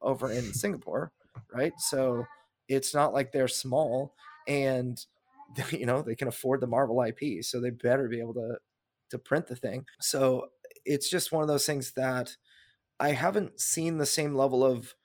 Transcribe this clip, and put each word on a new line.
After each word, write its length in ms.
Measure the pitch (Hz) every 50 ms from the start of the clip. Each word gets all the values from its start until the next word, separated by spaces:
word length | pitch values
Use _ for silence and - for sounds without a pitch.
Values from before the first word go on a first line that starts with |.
over 300 | - 127 135 - 131 131
in 220 | 113 123 120 101 -
Singapore, 580 | - - 208 180 - - - 82 131 160 160 - _ _ _ _ 117 - - -
right? 200 | 123 143 160 - 156
So 480 | - - 147 135 131 127 120 120 120 - - - _ _ _ _ _ -
it's 260 | 135 135 131 - -
not 200 | 147 147 139 101
like 180 | 139 139 123
they're 160 | - 139 131 123
small 680 | - - - 131 127 151 160 120 120 131 143 143 - _ - - - - - -
and, 520 | 143 143 139 135 131 127 127 123 123 - - - _ _ _ _ _ -
<laughs> 340 | - - 123 - 131 -
you 140 | - 196 -
know, 160 | 120 127 143
they 140 | 151 117 113
can 120 | - 139 123
afford 340 | - - - 127 135 131
the 60 | 123 120
Marvel 320 | 113 131 139 113 117 131
I 120 | 120 113
P, 300 | 117 - 147 147 104 82
so 180 | 117 - - 120
they 120 | 123 123
better 360 | 117 - - 123 127 135 135 113
be 120 | 117 117
able 140 | 117 117 113
to, 220 | 120 113 117 120 - - _ _ _ _ _ _ _ _ _
to 60 | - 123
print 300 | - - 139 165 - -
the 80 | 123
thing. 300 | 123 - 110 104 131 135 - - _
So 480 | - - - 135 135 131 127 123 - - - _ - - - - _
it's 240 | - 147 143 - -
just 220 | 180 175 - -
one 100 | 165 156
of 60 | 156 151
those 180 | 147 139 -
things 280 | 156 147 139 123 - -
that 420 | 131 131 131 127 123 120 - - - _ _ _ - _ _ _ _ _ _ _ -
I 120 | - 147
haven't 480 | 147 123 160 185 196 208 190 - - -
seen 380 | - - - 165 160 170 165 156
the 80 | 143
same 300 | 143 - 160 151 147 143
level 280 | 135 135 135 127 127 135
of 300 | 131 127 117 113 - - _ _